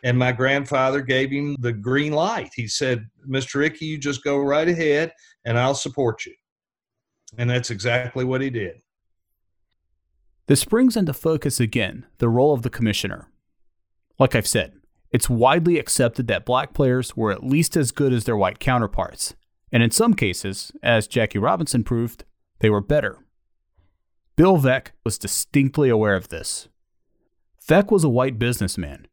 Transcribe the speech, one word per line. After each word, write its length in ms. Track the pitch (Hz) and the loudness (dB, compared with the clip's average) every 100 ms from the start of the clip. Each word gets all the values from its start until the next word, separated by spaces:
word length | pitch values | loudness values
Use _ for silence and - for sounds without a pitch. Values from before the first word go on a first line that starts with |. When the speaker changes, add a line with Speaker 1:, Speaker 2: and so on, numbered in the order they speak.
Speaker 1:
and 140 | 127 123 | -2 2
my 140 | 127 | 2
grandfather 680 | 120 131 139 135 139 131 143 | 2 0 0 0 0 0 0
gave 300 | 131 131 135 | 0 0 0
him 260 | 139 143 139 | -2 -4 -4
the 140 | 120 | -4
green 400 | 110 107 135 147 | -4 -2 -2 0
light. 360 | 151 180 226 - - | 0 -2 -4 -8 -10
He 120 | 113 | -8
said, 380 | - 131 120 110 _ 135 | -4 -2 -4 -6 _ -6
"Mister 340 | 135 127 139 | -6 -4 -2
Ricky, 260 | 151 156 156 | -2 -4 -8
you 120 | 156 | -8
just 260 | 139 135 | -6 -6
go 160 | 143 143 | -2 -2
right 300 | 139 147 165 | 0 0 0
ahead, 420 | 170 160 143 165 - _ _ 120 | 0 2 0 0 -8 _ _ -2
and 140 | 117 | 0
I'll 160 | 127 143 | 2 0
support 500 | 147 135 127 113 - | -4 -2 -2 -2 -10
you." 80 | - _ _ _ _ _ _ _ _ _ 110 | -18 _ _ _ _ _ _ _ _ _ -4
And 120 | 120 | -2
that's 220 | 123 123 | -2 -4
exactly 520 | 104 113 120 123 135 | -6 -2 -2 -2 -4
what 180 | 127 131 | -4 -2
he 80 | 135 | -4
did. 260 | 117 98 - _ _ _ _ _ _ _ _ _ _ _ _ _ _ _ _ - | -4 -8 -10 _ _ _ _ _ _ _ _ _ _ _ _ _ _ _ _ 2
Speaker 2:
This 200 | 143 - | 2 2
brings 320 | 226 262 226 | 2 2 2
into 160 | 175 | -2
focus 480 | 131 160 160 143 - | -2 -2 -2 -2 -2
again 440 | 120 120 95 - - - | -2 -2 -4 -6 -18 -2
the 100 | 120 | 0
role 260 | 117 143 | 4 4
of 100 | 139 | 2
the 60 | 123 | -2
commissioner. 600 | - 113 101 101 98 - _ _ _ _ _ _ _ _ - | -2 -2 0 -4 -8 -16 _ _ _ _ _ _ _ _ 0
Like 160 | 131 123 | 2 2
I've 100 | - | 0
said, 280 | 117 82 - _ _ _ | -2 -2 -8 _ _ _
it's 200 | 120 - | -2 0
widely 500 | 120 123 160 170 170 | 2 4 4 2 0
accepted 480 | - - 120 - 117 | 0 0 0 0 -2
that 180 | 95 - | -2 0
black 280 | 127 151 | -2 -2
players 420 | - 135 127 123 - | 0 2 2 -2 -4
were 160 | 110 | -2
at 140 | 95 127 | -2 0
least 320 | 143 165 170 | 0 2 0
as 140 | 135 | -2
good 200 | - 139 | 0 0
as 140 | 123 110 | 0 0
their 100 | 110 | 0
white 240 | 92 - | 0 -2
counterparts, 760 | - 127 107 - 90 - - - _ _ _ | 0 0 0 -2 -6 -6 -10 -12 _ _ _
and 100 | 120 | 2
in 80 | 117 | 2
some 240 | - 147 | 4 2
cases, 580 | 220 107 87 98 95 - - | 2 0 -4 -8 -10 -12 -6
as 240 | 135 113 101 | 0 0 0
Jackie 320 | 123 110 104 | -2 -2 0
Robinson 440 | 110 95 160 123 | 0 0 0 -2
proved, 420 | 113 117 117 - - _ _ - | 0 -2 -4 -8 -20 _ _ -2
they 100 | 110 | 2
were 120 | 104 | 2
better. 380 | 202 147 107 - _ _ _ _ _ _ _ _ _ _ _ - | 2 0 0 -6 _ _ _ _ _ _ _ _ _ _ _ 2
Bill 220 | 180 180 | 4 4
Veeck 300 | 135 131 - - 117 | 4 0 -4 -10 -8
was 120 | - | -6
distinctly 720 | 101 - - 139 135 147 135 | -6 -6 -2 2 2 2 4
aware 260 | 113 107 98 | 4 2 0
of 120 | - | -2
this. 400 | 82 - - - _ _ _ _ _ _ _ _ _ - | -10 -10 -12 -14 _ _ _ _ _ _ _ _ _ 2
Veeck 240 | 175 202 | 2 4
was 140 | 208 | 2
a 60 | 156 | 2
white 280 | 120 131 117 | 2 0 -2
businessman 720 | 120 120 101 - 78 69 - | -2 -2 -4 -4 -10 -12 -20